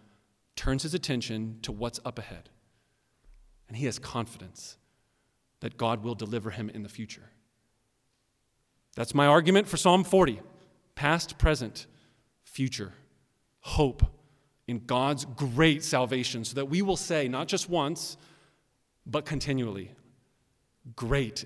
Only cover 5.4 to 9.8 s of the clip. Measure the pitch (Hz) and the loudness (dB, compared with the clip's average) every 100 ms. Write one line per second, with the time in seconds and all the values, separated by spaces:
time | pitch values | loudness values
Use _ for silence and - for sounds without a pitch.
5.4 | _ _ 120 - 117 113 117 110 107 117 | _ _ -10 -2 -2 -2 -4 -6 -6 -6
6.4 | 107 107 107 110 101 - 107 - - _ | -6 -8 -8 -8 -12 -12 -14 -14 -20 _
7.4 | _ _ _ _ _ _ _ _ _ _ | _ _ _ _ _ _ _ _ _ _
8.4 | _ _ _ _ _ - 117 143 143 156 | _ _ _ _ _ -8 0 4 8 8
9.4 | 160 196 208 170 | 8 4 4 4